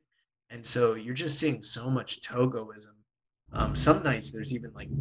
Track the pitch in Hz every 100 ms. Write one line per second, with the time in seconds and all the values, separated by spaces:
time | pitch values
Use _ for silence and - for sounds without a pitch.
0 | _ _ _ _ _ 120 113 127 120 110
1 | 113 127 165 139 156 123 - 113 123 131
2 | 107 - - 123 127 123 107 107 104 107
3 | _ _ _ _ _ 110 107 101 156 151
4 | 147 113 - 110 104 123 - - 101 -